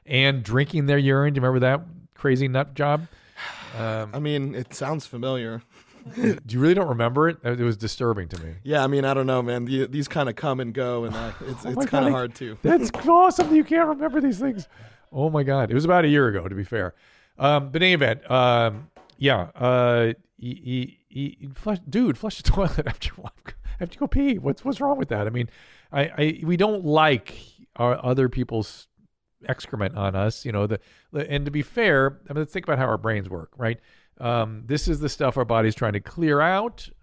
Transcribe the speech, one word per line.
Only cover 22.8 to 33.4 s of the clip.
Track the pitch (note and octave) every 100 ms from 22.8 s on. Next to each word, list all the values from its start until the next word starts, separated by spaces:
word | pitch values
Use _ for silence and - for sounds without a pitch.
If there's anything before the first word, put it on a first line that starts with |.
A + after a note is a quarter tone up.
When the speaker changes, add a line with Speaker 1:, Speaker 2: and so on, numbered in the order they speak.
| -
Speaker 1:
after | - -
you | -
walk, | - _ - - - -
after | E3+
you | -
go | D4
pee. | C4+ C#4 A3
What's, | C#3 -
what's | C4+ A#3
wrong | C#4 C#4
with | -
that? | G#2 G#2
I |
mean, | A#2+ A#2 - - - _
I, | C#3+
I, | D3 - D3+ D#3+
we | D#3+ F3
don't | G#3+ G#3
like | D#3+ D#3 D#3 C3 - - - _ - -
our | A#2+ B2+
other | B2+ C3 B2+
people's | B2+ A#2+ A2+ G#2 - - _ _ _ _ _ -
excrement | - - - F#2+ G#2
on | G2 F#2+
us, | G#2 -
you | B2+
know, | G#2 G#2
the, | G#2 _ _ _
the, | D3 D#3
and | C#3+
to | C#3+
be | D3
fair, | C#3 A#3+ G#3+ C#3 C3+ C#3 -
I |
mean, | D3
let's | D3+
think | F#3 F3+
about | C3+
how | B2+
our | G#2+
brains | A2 G#2+ F#2
work, | F2+